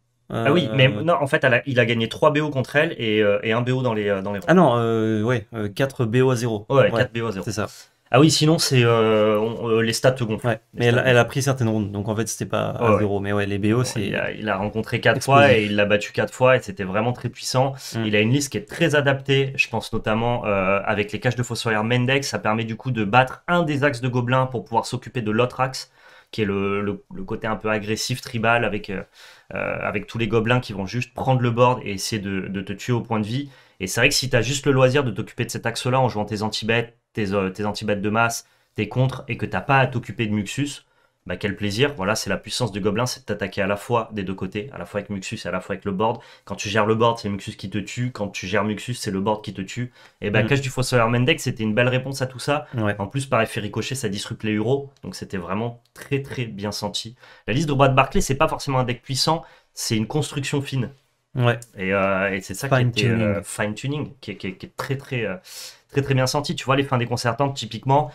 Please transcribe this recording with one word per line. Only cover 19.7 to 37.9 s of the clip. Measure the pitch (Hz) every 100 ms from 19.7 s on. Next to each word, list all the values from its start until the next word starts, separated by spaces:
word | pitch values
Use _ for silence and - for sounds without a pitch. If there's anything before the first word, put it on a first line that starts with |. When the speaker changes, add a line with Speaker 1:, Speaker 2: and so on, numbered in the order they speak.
| 113 -
Speaker 1:
notamment, | 113 110 110 120 120 107
euh, | 98 95 98
avec | 104 104 101
les | 101
caches | 127 123
de |
Fossoyeur | 120 113 117 107 110
Mendex, | 123 123 139 139
ça | 104
permet | 107 110 110
du | 113
coup | 131
de | 113 98
battre | 123 127 - -
un | 175
des | 160 143 143
axes | 123
de | 127
gobelins | 123 120 131 127
pour | 120 -
pouvoir | 113 -
s'occuper | 120 - 127
de | 107
l'autre | 107 120 -
axe, | 131 131 - _ - - _
qui | -
est | 104
le, | 98 98 101
le, | 101 95 -
le | 90
côté | 98 107 113
un | 101
peu | 107
agressif, | 110 101 110 - 127
tribal, | - 117 113 117 113
avec, | 104 -
euh, | 92 - _ - - -
euh, | 98 95 92
avec | 101 98 92
tous | 113
les | 110
gobelins | 113 107 123
qui | 120
vont | 98 95
juste | 123 -
prendre | - 131 131
le | 120
board | 117 123 117 104
et |
essayer | 98 - 110
de, | 98 95 92
de | 98
te | 95
tuer | 98 -
au | 120
point | 95 110
de | 104
vie. | 127 139 - _ -
Et | -
c'est | -
vrai | 139
que | -
si | 123
t'as | 123
juste | 113 135 147
le |
loisir | 131 127 143 123
de |
t'occuper | 98 - - 113
de |
cet | 113 117
axe-là | - 127 131
en | 123
jouant | 104 104
tes | 107
anti-bêtes, | 107 - 110 113 117 _ _
tes, | - 98
euh, | 101 92
tes | 95 104
anti-bêtes | 101 107